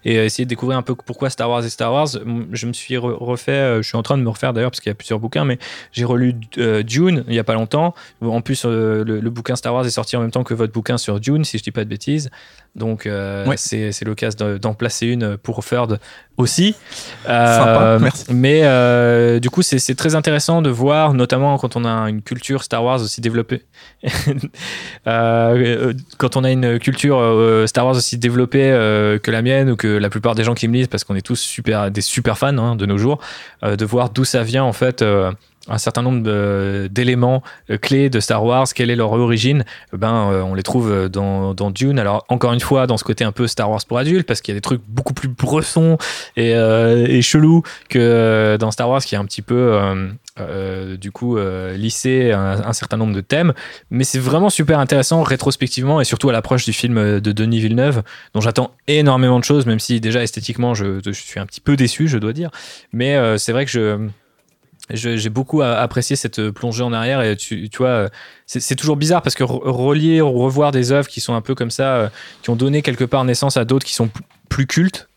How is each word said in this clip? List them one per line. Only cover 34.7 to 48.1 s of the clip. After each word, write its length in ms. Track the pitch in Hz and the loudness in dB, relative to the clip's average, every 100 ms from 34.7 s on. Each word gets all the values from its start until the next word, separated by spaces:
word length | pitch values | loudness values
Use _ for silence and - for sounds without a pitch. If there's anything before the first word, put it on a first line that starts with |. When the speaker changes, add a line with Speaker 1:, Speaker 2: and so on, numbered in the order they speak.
Speaker 1:
fait, 260 | 110 131 123 | 0 -2 2
euh, 320 | 110 101 92 98 _ _ - | 2 2 0 -4 _ _ -6
un 100 | 110 | -4
certain 240 | 120 120 | -2 0
nombre 200 | 123 127 | 0 0
de, 640 | 110 104 101 98 98 98 98 | 0 0 0 0 -2 -2 -4
d'éléments, 520 | 101 123 123 123 131 - - - | 0 2 2 2 2 -4 -20 -6
euh, 80 | 110 | -4
clés 320 | - 135 139 | 0 2 2
de 100 | 120 | 2
Star 240 | - 110 | 0 0
Wars, 220 | 110 123 131 | 2 2 0
quelle 160 | - 120 | 0 0
est 60 | 120 | 0
leur 160 | 110 | 2
origine, 520 | 113 120 117 120 147 117 - - | 2 2 2 2 0 -2 -10 -14
ben, 380 | 95 110 113 101 | -4 -2 0 2
euh, 120 | 95 | 0
on 120 | 92 | -2
les 80 | 95 | -4
trouve, 280 | 92 127 113 | -2 0 0
euh, 180 | 98 95 | 0 0
dans, 460 | 95 98 98 98 | -2 -2 -2 -2
dans 160 | 92 101 | -2 -4
Dune. 280 | 95 131 139 | -2 0 0
Alors 280 | 101 104 - | 0 -2 -2
encore 240 | 127 123 | 0 2
une 80 | 120 | 0
fois, 260 | - 135 127 | 0 0 2
dans 120 | 113 | 0
ce 60 | |
côté 200 | - 113 | -2 -2
un 80 | 113 | -2
peu 140 | 101 120 | 0 -2
Star 240 | - 107 | 0 -2
Wars 100 | 107 - | -2 -2
pour 120 | 120 | -2
adultes, 280 | 143 185 160 | 0 0 0
parce 160 | 113 | -4
qu'il 100 | - | -4
y 40 | 101 | -6
a 20 | |
des 40 | |
trucs 200 | - 127 104 | -4 -4 -4
beaucoup 280 | 117 135 | -6 -4
plus 140 | 131 139 | -4 -6
bressons 680 | 120 - 151 151 - 165 160 - - - - | -4 -2 -2 0 2 2 2 -2 -10 -10 -2
et, 180 | 117 | 2
euh, 520 | 117 110 110 113 120 120 | 4 4 4 4 4 4
et 160 | 131 | 4
chelous 400 | 120 151 156 165 - - _ | 4 6 8 6 2 -12 _
que, 100 | 123 | 2
euh, 600 | 117 | 4